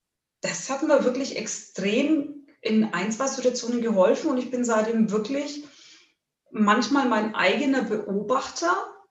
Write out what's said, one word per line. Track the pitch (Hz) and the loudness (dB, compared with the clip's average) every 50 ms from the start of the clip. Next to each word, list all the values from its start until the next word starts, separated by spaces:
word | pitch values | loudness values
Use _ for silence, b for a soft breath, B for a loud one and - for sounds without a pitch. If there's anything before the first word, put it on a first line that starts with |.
| _ _ _ _ _ _ _ _ - | _ _ _ _ _ _ _ _ -10
das | 185 175 - - - | -8 -8 -8 -6 -6
hat | 262 277 320 | -4 -2 2
mir | 302 302 254 202 | 4 4 4 4
wirklich | 247 240 262 277 - - | 2 0 -2 -4 -6 -6
extrem | - 214 - - - - - - - 190 202 214 247 285 302 320 285 - - - - - _ _ _ - | -8 -8 -8 -8 -10 -12 -14 -8 -4 -2 0 0 2 2 2 2 0 0 -4 -8 -16 -20 _ _ _ -4
in | - 220 220 214 208 - | 0 2 2 2 2 0
ein, | 175 190 220 226 | -2 -4 -2 -2
zwei | - 269 | -2 -2
Situationen | 269 - - 254 254 240 - 240 233 247 233 220 | -4 -2 0 0 0 0 -2 -2 -2 -2 -2 0
geholfen | 226 202 190 180 226 269 - - 311 | 0 4 4 4 4 4 2 0 -2
und | 269 247 | -2 -2
ich | 247 - | -4 -4
bin | - 247 247 | -4 -2 0
seitdem | 226 226 214 214 226 233 226 208 185 | 0 2 2 0 2 2 2 2 2
wirklich | 196 214 214 - 269 285 285 294 - - B B B B B B B B B B B B _ _ _ _ _ _ | 0 -2 -2 -2 -4 -4 -6 -6 -8 -12 B B B B B B B B B B B B _ _ _ _ _ _
manchmal | - 214 208 202 208 247 247 - 277 285 262 247 | -2 0 2 4 4 2 2 2 2 2 2 2
mein | 220 214 - 220 - | 2 2 0 0 0
eigener | - 180 185 220 - 294 269 269 262 220 | 0 2 2 2 2 2 2 2 0 0
Beobachter | 190 202 - - - 190 202 214 - 254 269 - - - - 330 339 359 403 415 - - - - _ | -2 -2 -4 -4 -4 -4 -4 -2 0 -2 -2 -2 -4 -6 -4 -2 0 0 -2 -4 -8 -12 -20 -20 _